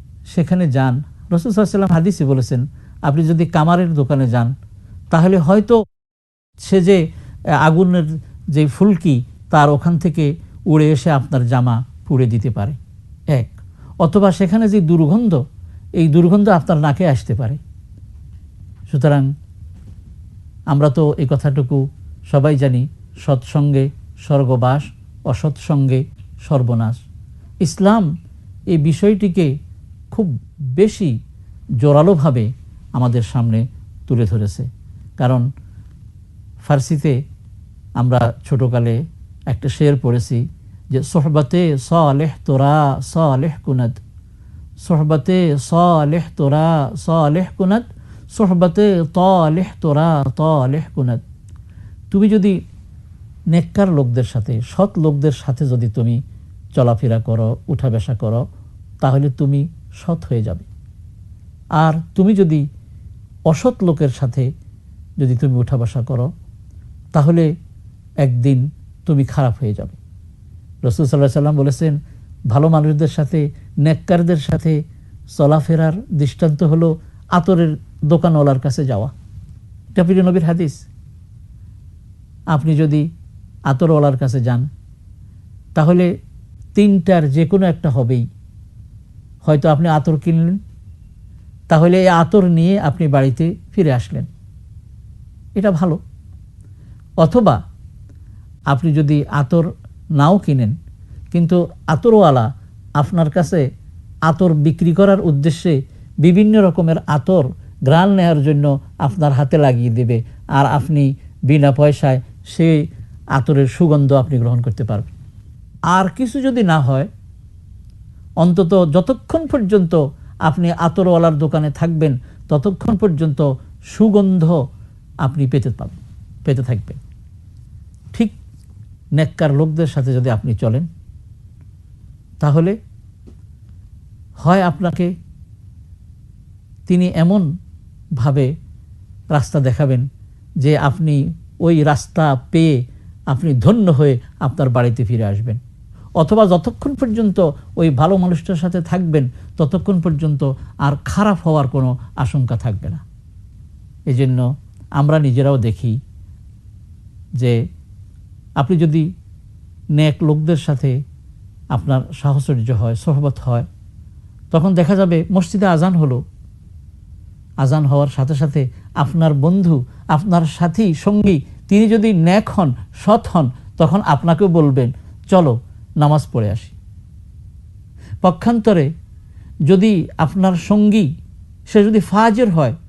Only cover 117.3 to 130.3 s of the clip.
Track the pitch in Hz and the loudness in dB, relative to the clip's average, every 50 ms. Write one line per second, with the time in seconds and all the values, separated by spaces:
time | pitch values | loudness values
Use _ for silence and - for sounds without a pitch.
117.3 | - - - - - - - - - - - - - - - - - - - - | -20 -20 -20 -20 -20 -20 -20 -20 -20 -20 -20 -20 -20 -20 -20 -20 -20 -20 -20 -10
118.3 | - 180 165 180 175 190 190 165 202 190 180 156 143 180 180 - 262 - - - | 0 2 2 4 4 2 2 2 4 2 2 4 2 2 2 0 -4 -4 -4 -4
119.3 | - 330 330 277 302 277 214 180 214 202 180 165 180 160 143 139 - - - - | -4 -4 -2 -2 -2 -2 0 0 2 0 2 2 2 0 0 0 -6 -12 -20 -20
120.3 | - - - 160 143 - 175 170 165 - 170 165 - 202 190 185 175 165 170 165 | -12 -2 -2 -2 0 0 -2 -2 -2 0 -2 -2 0 0 2 2 2 4 2 2
121.3 | 156 143 160 147 156 156 151 147 143 - 165 170 165 156 160 151 131 123 - - | 2 0 -2 -2 0 -2 -2 -4 -4 -4 -4 -2 0 0 0 0 -2 -4 -6 -14
122.3 | - - - - 156 143 123 208 185 - - 220 226 180 220 196 160 143 165 156 | -20 -20 -6 -2 -2 -2 0 -2 -4 -4 -2 -2 -2 0 0 0 0 0 -2 -2
123.3 | 135 - 151 139 131 - - - - - - - - - 214 226 196 208 196 190 | -2 0 -2 -2 -2 -4 -10 -20 -20 -20 -20 -20 -2 0 2 4 4 4 2 2
124.3 | 185 180 160 160 175 151 123 - - - - - - - - - - - 143 131 | 2 2 2 2 2 0 -2 -4 -8 -18 -20 -20 -20 -20 -20 -20 -8 -4 -4 -4
125.3 | 135 147 139 127 156 139 - 131 113 - - - - - - - - - - - | -2 -2 -2 0 0 -2 -2 -2 -6 -8 -12 -14 -14 -18 -20 -20 -20 -20 -20 -20
126.3 | - - - - 135 123 127 127 123 101 - - - 139 - - - - - - | -20 -8 -4 -4 -2 -2 -2 -4 -6 -6 -6 -10 -16 -16 -18 -20 -20 -20 -20 -20
127.3 | - - - - - - - - - - - - - - - - - - 233 214 | -20 -20 -20 -20 -20 -20 -20 -20 -20 -20 -20 -20 -20 -20 -20 -18 -4 -4 -4 -4
128.3 | - - - - - - - - - - - - - - - - - 147 160 - | -4 -12 -20 -20 -20 -20 -20 -20 -20 -20 -20 -20 -20 -20 -10 -2 0 0 0 -2
129.3 | - - 165 147 139 139 160 160 151 160 165 135 - 147 123 131 127 127 123 127 | -2 -2 0 0 2 2 0 0 0 -2 -2 -2 -2 -2 -2 0 0 0 0 0